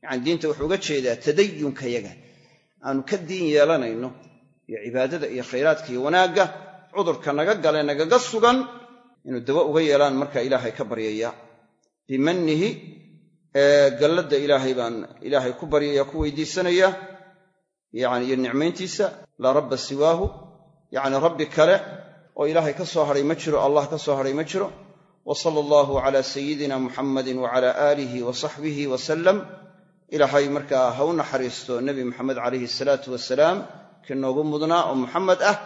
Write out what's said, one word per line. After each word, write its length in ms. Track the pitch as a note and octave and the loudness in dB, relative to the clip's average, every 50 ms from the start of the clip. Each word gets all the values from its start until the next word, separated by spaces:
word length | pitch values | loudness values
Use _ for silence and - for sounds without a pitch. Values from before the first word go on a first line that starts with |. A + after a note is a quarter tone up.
| - | -8
Yacni 180 | D#3 C#3 B2+ B2 | -6 -6 -4 -2
diinta 240 | D3+ E3+ E3 D#3+ D#3 | -2 -2 -2 -2 -4
wuxuu 160 | D3 - C#3+ | -4 -2 -2
uga 100 | D#3 F#3 F#3+ | -2 -2 -2
jeedaa 380 | G3 - D#3 C#3 B2+ B2+ A#2 | -2 -2 -4 -2 0 -2 -4
tadayunkayaga. 960 | A2+ - D3 D3+ D#3+ G3+ G#3 F3 D3+ D3+ C#3+ C3 - B2+ A#2+ A#2+ A#2+ G#2 G2 - - - - _ _ _ _ _ _ _ _ _ _ - | -2 0 0 2 2 2 2 0 -6 -6 -6 -6 -6 -6 -6 -6 -6 -6 -8 -16 -20 -20 -20 _ _ _ _ _ _ _ _ _ _ -8
Aanu 180 | C3 C3+ C3+ C3 | -4 -4 -4 -2
ka 120 | - G3+ | -2 -4
diin 300 | G3 F3 D#3 F#3 F#3+ F3 D#3 D3 | -6 -4 -6 -6 -2 -2 2 4
yeelanayno 540 | D3 D3 D3 E3 D3+ C3 A#2 A2+ A2+ B2 C3 B2 - - - _ _ _ _ _ _ _ _ | 6 6 6 4 2 0 -4 -6 -6 -8 -8 -10 -14 -20 -20 _ _ _ _ _ _ _ _
iyo 100 | G#2+ A2 G#2 | -14 -12 -10
cibaadada 420 | A#2 A#2 B2+ B2+ C3 D#3 E3+ D3 B2+ | -6 -2 -2 0 0 -2 -4 -6 -6
iyo 160 | A2+ B2+ B2 | -6 -6 -8
khayraadka 440 | - - B2 C#3 D#3+ D#3 D3+ - - | -6 -4 0 2 2 2 2 -2 -8
iyo 100 | B2 B2 B2+ | -6 -4 -2
wanaagga, 420 | D3 E3 F3+ F#3 F3+ E3 G3+ F#3+ D#3+ - - - - - - - _ - | 2 4 4 4 4 4 2 2 2 0 -12 -18 -20 -20 -20 -20 _ -4
cudurka 360 | F3+ G3 E3+ D3+ - - D3+ C#3+ | -2 0 0 -2 -2 -2 -4 -2
naga 220 | D3 D#3 F#3 A3+ | 0 2 0 0
gale, 280 | F#3+ D#3 D#3 D3+ D3+ D3+ | 2 2 0 2 2 0
nagaga 360 | D3 D3 C#3 D#3+ D#3+ A#3 B3+ | -2 0 -2 0 4 4 2
sugan, 400 | - - - A3 G#3 A#3 B3 C4 B3+ - - - - - - - _ _ _ _ _ | 2 2 -2 2 4 4 4 2 0 -4 -10 -18 -20 -20 -20 -20 _ _ _ _ _
inuu 140 | - B2+ B2 A#2+ | -8 -8 -8 -4
dawo 140 | C3 C#3 D#3+ E3 D3 | -2 0 2 2 2
uga 100 | D3 D#3+ E3 | 2 2 2
yeelaan 320 | D3+ C#3+ C#3 C#3+ C#3+ C3+ | 4 4 4 4 4 2
marka 240 | C3 C#3+ C#3 - C3+ A#2+ | -2 -4 -2 -4 -4 -2
Ilaahay 300 | C3 C3+ B2 A#2+ A#2 A2+ | 0 0 0 0 -4 -6
ka 120 | - C#3 | -6 -8
baryaya. 460 | G#2+ A#2 A2+ A2 A2 G#2+ G#2+ A2+ A#2 - - - - _ _ _ _ _ _ _ _ _ _ _ _ | -6 -6 -6 -4 -4 -4 -4 -4 -6 -6 -10 -20 -20 _ _ _ _ _ _ _ _ _ _ _ _
Bimannihi, 600 | C3 C3 C3+ D#3 F3 F3+ F3 D#3 D#3 D3+ F3+ A3 A#3 - - - - - - _ - _ _ _ _ _ _ _ _ | -2 0 2 2 2 0 0 0 0 0 0 -2 -4 -6 -14 -20 -20 -20 -20 _ -20 _ _ _ _ _ _ _ _
ee, 360 | C#3 C#3+ C#3+ C#3+ C#3+ C#3+ C#3 B2+ A#2+ | 4 6 6 8 8 6 6 4 4
galladda 360 | C#3+ D3 E3 F3 F3 D3 D3+ | 2 4 4 2 2 2 0
Ilaahay 380 | C#3 C#3+ C#3+ C#3+ C3+ C3 C3 C3 | 0 4 4 2 2 4 0 -2
baan 220 | B2 A#2+ A#2 A#2 A2+ F2+ - - - - | 0 -2 -4 -4 -6 -10 -12 -14 -14 -6
Ilaahay 300 | - C#3 C#3 B2+ B2 B2+ - | 0 0 2 2 0 -6 -6
ku 80 | - | -6
baryaya, 380 | D#3 C#3+ D3 D3 D3 C#3+ C#3 C#3 | 0 0 2 2 2 2 0 0
ku 100 | C#3 - D#3+ D#3 | 0 -2 -4 -4
weydiisanaya, 680 | D3+ C#3+ D3 D#3 D3 - F#3 F3+ F3+ F3 F3+ F#3 F#3+ F#3+ - - - - - - - _ _ _ _ _ _ _ _ _ _ _ _ - | -2 -2 -4 -6 -4 -2 -2 0 2 4 4 4 4 2 0 -12 -16 -18 -20 -20 -20 _ _ _ _ _ _ _ _ _ _ _ _ -6
yacni, 300 | A2 B2+ B2 B2+ B2 B2 | -2 -2 0 0 0 0
iyo 100 | B2+ C3 | 0 0
nicmayntiisa. 680 | B2+ C3 B2 A#2 C#3 D3+ E3+ F3 - F#3 F3+ - - G#3 F#3 - - - _ _ _ | 0 0 -2 0 0 -2 -2 -2 -4 -10 -10 -4 -2 -2 -2 -2 -8 -20 _ _ _
Laa 140 | B2 C3 C3+ | 0 2 2
rabba 240 | D3 C#3+ B2 C3 | 2 2 0 -4
siwaahu, 500 | B2 - - C#3 C#3 D3 D#3+ E3 E3 F#3+ - - - - - - _ _ _ _ _ _ _ - | -6 -6 -6 -2 2 2 2 2 2 0 -4 -6 -10 -20 -20 -20 _ _ _ _ _ _ _ -6
yacni, 240 | B2+ C3+ C#3 C3+ C#3 | -4 -2 0 0 2
rabbi 260 | D3 E3+ E3 D3+ D#3 | 2 2 2 0 -6
kale 300 | D3 - - D#3 E3 F#3 F#3+ - - - - - - - - _ _ _ | -4 4 4 6 6 6 4 2 -4 -14 -18 -18 -20 -20 -20 _ _ _
oo 100 | - D3 | -4 -2
Ilaahay 280 | D3 D#3 E3 D#3+ D3+ C#3+ | 2 2 2 2 0 -4
ka 100 | - F3+ | -4 -8
soo 200 | D#3 - E3+ D#3 | -4 0 0 2
hadhay 180 | C#3+ C#3+ C#3 C#3+ | 2 2 0 2
ma 120 | C#3+ D#3+ | 0 -2
jiro, 260 | D3+ - D#3 D3 C3 | -2 -2 0 0 2
Allah 260 | G2 C#3 C#3+ D3+ C#3+ C#3+ | 2 4 4 2 2 0
ka 100 | D#3+ D3+ | -6 -6
soo 180 | - - C#3+ | -2 -2 -2
hadhay 160 | C3+ C3+ C3+ C3+ | 0 0 -2 -2
ma 80 | D3 D#3 | -4 -4
jiro. 240 | D#3 - F#3 G3+ F#3+ - - - - - _ _ _ _ _ _ | -4 -4 -4 -4 -4 -6 -14 -20 -20 -20 _ _ _ _ _ _
Wa 100 | - D3 | -6 -6
sallallahu 640 | - - E3+ D#3+ D3+ D3 C#3+ D3 D3 C#3+ C3+ C#3 C3+ B2+ | -2 -2 -2 0 0 0 4 6 4 6 4 2 0 0
ala 200 | C3+ C#3 C3+ C3 | 2 2 2 0
sayyidina 560 | - - C#3 C#3 C#3+ D3+ C#3+ D3 C#3+ C3+ C3 | 0 -6 -6 -4 -4 -4 -4 -2 -4 -2 -2
Muhammadin 600 | C3 B2 B2+ - C3+ C#3 C3+ C3+ C3 B2+ B2+ B2+ | -4 -4 -4 -4 -4 -2 -2 -2 -2 -4 -4 -4
wa 100 | B2+ A#2 A#2+ | -4 0 0
ala 180 | B2+ B2+ B2 - - C#3+ D3 | 2 2 2 2 4 4 2
alihi 320 | D3 C#3+ C#3 B2+ B2 B2+ A#2+ | 2 2 0 -6 -6 -6 -6
wa 100 | A#2+ B2 | -6 -6
sahbihi 520 | B2 - D3 - C#3+ D3 D#3 D3 C#3+ D3 C#3 | -4 -6 -6 -8 -6 -6 -6 -4 -4 -4 -2
wa 80 | C3 B2 | -4 -4
sallam. 480 | - - D#3 D#3+ E3+ F#3 G3 G#3 - - - - - - _ _ _ _ _ _ _ _ - | -2 -2 -4 0 2 2 2 2 -2 -10 -16 -20 -20 -20 _ _ _ _ _ _ _ _ 2
Ilaahay 360 | D#3 D3 C3 C#3 D3 C#3+ C#3+ | 2 2 4 4 2 2 2
markaa 420 | C#3 D3 C#3+ C#3+ C#3+ C3 B2+ B2 A#2 | -2 -4 -4 -2 0 2 2 2 0
ha 120 | B2+ C#3+ | 0 -2
u 80 | D#3 E3+ | 0 0
naxariisto 680 | E3 D3 - - C3 B2+ B2 A#2 - - - B2 A#2 | -2 -2 -2 -2 -4 -4 -4 -6 -10 -8 -6 -4 -4
Nabi 240 | B2 C#3 C#3+ C3+ B2+ | -2 -4 -4 -4 -4
Muxamed 320 | B2 A#2+ - B2 C3 C3+ | -6 -6 -6 -4 -4 -4
calayhi 320 | B2 A#2 B2 B2+ C3 B2 A#2+ | -2 -2 -2 -2 -2 -4 -4
salaatu 440 | - - C3+ C3+ C#3 C3+ - C3 B2+ | -4 -2 0 0 0 0 0 -8 -10
wasalaam, 520 | A#2+ - - B2+ C3 D3 D#3+ F3+ G3 F#3+ - - - - - _ _ _ | -8 -4 -4 2 4 4 4 2 0 -4 -12 -16 -20 -20 -20 _ _ _
kii 100 | - C#3+ | -8 -6
noogu 280 | C3+ C3+ C3+ C3 C#3 D3+ | -4 -2 -2 0 0 0
mudnaa 460 | D3+ D3+ D3+ D#3 D#3+ E3 F3 E3+ E2+ | -2 -2 -2 0 2 2 2 2 2
oo 40 | B2+ | 0
Muxamed 460 | C3 B2+ A#2+ B2+ E3+ F#3+ F#3+ F3+ - | -2 -2 -2 -2 -2 2 2 2 4
ah. 160 | - G3+ G#3 - - | 4 2 2 0 -4